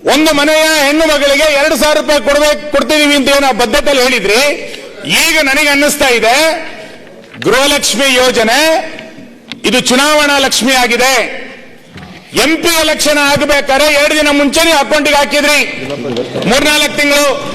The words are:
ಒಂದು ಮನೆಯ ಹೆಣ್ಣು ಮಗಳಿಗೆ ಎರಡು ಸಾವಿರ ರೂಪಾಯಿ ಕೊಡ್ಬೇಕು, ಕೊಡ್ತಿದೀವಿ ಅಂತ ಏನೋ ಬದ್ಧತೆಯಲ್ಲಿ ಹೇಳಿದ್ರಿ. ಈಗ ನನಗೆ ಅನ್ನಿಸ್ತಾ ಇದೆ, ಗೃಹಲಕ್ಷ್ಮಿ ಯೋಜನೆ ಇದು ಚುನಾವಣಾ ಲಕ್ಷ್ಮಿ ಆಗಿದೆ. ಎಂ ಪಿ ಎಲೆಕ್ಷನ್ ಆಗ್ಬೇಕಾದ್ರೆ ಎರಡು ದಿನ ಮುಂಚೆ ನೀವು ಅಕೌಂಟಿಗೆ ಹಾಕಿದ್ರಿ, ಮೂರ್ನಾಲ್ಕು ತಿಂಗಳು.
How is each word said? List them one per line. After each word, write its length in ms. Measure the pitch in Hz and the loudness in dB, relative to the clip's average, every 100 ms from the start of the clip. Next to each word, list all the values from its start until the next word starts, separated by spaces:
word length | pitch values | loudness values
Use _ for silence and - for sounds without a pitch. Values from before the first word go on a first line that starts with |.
| - | 0
ಒಂದು 280 | 254 311 | 2 2
ಮನೆಯ 520 | 294 285 311 320 311 277 | 2 2 2 2 2 2
ಹೆಣ್ಣು 220 | 302 320 | 2 2
ಮಗಳಿಗೆ 360 | 294 285 277 | 2 2 2
ಎರಡು 340 | 311 277 302 311 | 2 2 0 0
ಸಾವಿರ 200 | 302 302 | 0 0
ರೂಪಾಯಿ 240 | 262 294 | 0 0
ಕೊಡ್ಬೇಕು, 500 | - 285 294 294 - | 2 2 2 0 -2
ಕೊಡ್ತಿದೀವಿ 440 | 277 240 302 294 285 | -2 0 0 2 2
ಅಂತ 140 | 269 | 2
ಏನೋ 240 | 277 277 | 2 2
ಬದ್ಧತೆಯಲ್ಲಿ 500 | 226 240 285 285 277 | 0 0 0 0 0
ಹೇಳಿದ್ರಿ. 720 | 247 247 190 214 285 - - - - - 139 208 311 | 0 0 0 0 0 -2 -10 -14 -16 -14 -4 -2 0
ಈಗ 80 | 320 | 0
ನನಗೆ 260 | 285 277 294 | 0 0 0
ಅನ್ನಿಸ್ತಾ 380 | 285 285 285 269 | 2 0 0 0
ಇದೆ, 680 | 240 220 262 320 320 - - - - - - - - | 2 2 2 0 -2 -8 -14 -18 -20 -20 -20 -20 -6
ಗೃಹಲಕ್ಷ್ಮಿ 720 | 131 233 277 294 - 202 269 | 0 2 2 0 -2 -2 0
ಯೋಜನೆ 800 | 254 254 233 220 254 320 320 - - - - - - - - 170 | 2 2 2 0 2 2 0 -4 -14 -18 -20 -20 -20 -20 -6 -2
ಇದು 140 | 240 | -2
ಚುನಾವಣಾ 580 | - 254 285 302 294 285 | 0 0 2 2 2 0
ಲಕ್ಷ್ಮಿ 360 | 269 - 226 | 0 0 0
ಆಗಿದೆ. 680 | 262 247 233 247 262 180 - - - - - - - - - - - | 0 0 0 0 0 -2 -8 -14 -18 -20 -20 -20 -20 -20 -20 -8 -2
ಎಂ 140 | 262 320 | 0 0
ಪಿ 220 | 330 330 | 0 0
ಎಲೆಕ್ಷನ್ 380 | 311 302 294 294 | 0 0 0 2
ಆಗ್ಬೇಕಾದ್ರೆ 760 | 277 285 294 285 277 269 302 | 2 0 2 0 2 2 2
ಎರಡು 220 | 285 294 311 | 2 2 2
ದಿನ 120 | 294 | 2
ಮುಂಚೆ 320 | 285 285 302 | 2 2 2
ನೀವು 140 | 330 311 | 2 2
ಅಕೌಂಟಿಗೆ 400 | 277 302 294 285 | 2 0 2 0
ಹಾಕಿದ್ರಿ, 680 | 285 294 294 294 240 - - - 139 127 247 - - | 2 0 0 0 -2 -6 -10 -8 -6 -6 -6 -4 0
ಮೂರ್ನಾಲ್ಕು 500 | 262 294 302 294 302 | 0 2 0 -2 -2
ತಿಂಗಳು. 560 | 285 285 285 254 - | 0 2 0 -2 -6